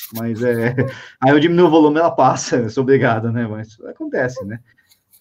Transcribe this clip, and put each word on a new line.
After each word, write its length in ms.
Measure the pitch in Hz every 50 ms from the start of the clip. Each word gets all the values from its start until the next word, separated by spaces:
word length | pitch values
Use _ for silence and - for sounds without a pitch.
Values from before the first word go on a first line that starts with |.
| - - 117 113
Mas 260 | 117 117 113 107 123
é, 320 | 123 117 117 117 123 131
<laughs> 460 | 135 - 131 - - - - - _
aí 100 | 131 135
eu 80 | 147 151
diminuo 280 | 147 170 170 175 180 160
o 20 |
volume, 280 | 156 160 151 147 147 160
ela 120 | 170 165
passa, 460 | 165 - 131 131 - 131 - - 165 127
eu 120 | 113 107
sou 120 | - 139 131
obrigado, 480 | 127 139 131 131 120 113 110 110 117
né? 160 | 113 120 120 107
Mas 320 | 107 107 107 - - _ - -
acontece, 560 | - - 320 302 294 165 127 127 131 523 98
né? 160 | 98 113 117 - _ _ _ _ _ _ _ _ _ _ _